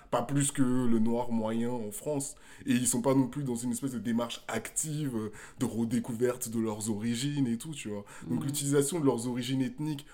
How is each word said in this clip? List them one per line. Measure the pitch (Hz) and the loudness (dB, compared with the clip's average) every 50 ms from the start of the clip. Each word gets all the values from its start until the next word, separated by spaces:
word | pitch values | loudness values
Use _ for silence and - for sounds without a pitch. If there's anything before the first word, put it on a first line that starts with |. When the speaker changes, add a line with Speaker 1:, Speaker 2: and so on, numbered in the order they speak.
| - - | -10 -2
Speaker 1:
pas | - 120 | -2 -2
plus | 117 - 139 143 139 139 - | 0 0 0 2 2 2 4
que | - | 2
le | 131 123 127 127 127 117 117 113 | 4 4 4 4 6 6 6 6
noir | 107 117 117 120 123 117 117 | 6 4 4 2 0 0 0
moyen | 113 107 110 113 113 117 120 | 0 0 0 0 0 0 0
en | 123 120 110 104 | -2 -2 -4 -6
France, | 104 - - 151 151 139 139 - - - - - - - - | -8 -6 -4 -2 -2 -2 -2 -4 -8 -14 -20 -20 -20 -12 0
et | - | 2
ils | 123 123 127 113 | 2 4 4 2
sont | - 120 | 2 2
pas | 113 135 131 | 4 4 6
non | 139 131 120 | 6 4 2
plus | - 147 143 | 0 -4 -4
dans | 127 120 | -2 -4
une | 113 120 123 117 | -2 -2 -2 -4
espèce | - 143 131 | -2 -4 -4
de | 123 117 | -4 -4
démarche | 101 120 113 117 120 117 - - - - | -2 0 0 0 0 -2 -4 -10 -8 -4
active, | 117 113 - - - - - 160 151 151 151 135 120 110 | -4 -4 -4 -4 -4 -4 -4 -2 -2 -2 -2 -2 -2 -2
euh, | 107 104 - - - - - - | -4 -4 -8 -10 -16 -16 -4 -2
de | 127 | -2
redécouverte | 113 104 113 117 113 123 117 117 - 117 110 123 123 120 - - 113 | -2 0 0 0 2 2 0 0 -2 -2 0 2 2 2 0 -4 -4
de | 110 117 | -2 -2
leurs | 110 110 104 107 107 113 | 0 0 -2 -2 -2 -2
origines | 107 101 110 117 117 117 135 147 143 143 135 117 | -2 -2 -2 -2 -2 0 -2 -2 0 2 2 2
et | 117 113 | 0 -2
tout, | - 160 151 | -4 -8 -10
tu | - - 107 | -8 -8 -8
vois. | 104 101 101 - - - - 160 | -8 -8 -8 -12 -16 -14 -6 -4
Donc, | 160 156 | -4 -2
Speaker 2:
Mhm. | 156 | -2
Speaker 1:
l'utilisation | 139 143 143 143 139 143 147 143 - 185 170 | -2 -4 -2 0 2 4 4 4 2 0 2
de | 143 | 2
leurs | 135 120 117 120 127 | 2 2 2 0 -2
origines | 120 127 120 127 135 131 | -4 -4 -2 -2 0 0
ethniques | 131 123 123 - 151 156 151 139 - - | -2 -2 -4 -6 -4 -4 -4 -6 -8 -14